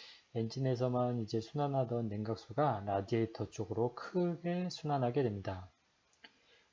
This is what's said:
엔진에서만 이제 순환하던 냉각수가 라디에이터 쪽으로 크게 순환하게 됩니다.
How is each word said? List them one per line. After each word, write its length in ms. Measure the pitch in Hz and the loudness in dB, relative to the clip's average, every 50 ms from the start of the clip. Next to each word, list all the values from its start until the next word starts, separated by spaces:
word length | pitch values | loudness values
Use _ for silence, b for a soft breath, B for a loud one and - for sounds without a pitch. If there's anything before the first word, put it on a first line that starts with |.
| B B B B B _ - | B B B B B _ -4
엔진에서만 840 | 117 113 113 - 131 135 131 127 113 127 127 123 123 123 123 123 120 | -2 -2 -2 -2 0 0 2 2 2 2 2 2 2 2 2 0 0
이제 200 | 110 101 - 113 | -2 -2 -2 -2
순환하던 680 | 110 - - 147 147 143 139 135 127 117 120 120 117 107 | -2 -2 -2 -2 0 2 2 2 0 2 0 0 0 -2
냉각수가 760 | 101 104 107 107 113 - - - 113 - 151 143 117 101 101 | -2 -2 -2 -2 -4 -4 -6 -4 0 2 2 2 2 0 0
라디에이터 640 | 101 98 98 98 - 120 113 113 110 - - 110 - | 2 2 2 2 2 2 2 2 2 0 -4 -6 -4
쪽으로 460 | - - 107 - 104 110 117 123 - | -4 -6 -4 -2 0 2 2 2 0
크게 720 | - - - - 185 175 175 170 151 - 165 175 180 180 180 | -4 -8 -2 0 2 2 2 0 -2 -2 -2 0 0 -2 -2
순환하게 540 | - - - 147 143 135 127 120 120 143 135 | -4 -4 -2 0 2 2 2 2 4 4 2
됩니다. 460 | 113 104 101 92 104 92 92 92 - - _ _ _ _ _ _ _ _ _ B B B B B B B B B B | 2 2 0 -2 -4 -6 -6 -8 -14 -18 _ _ _ _ _ _ _ _ _ B B B B B B B B B B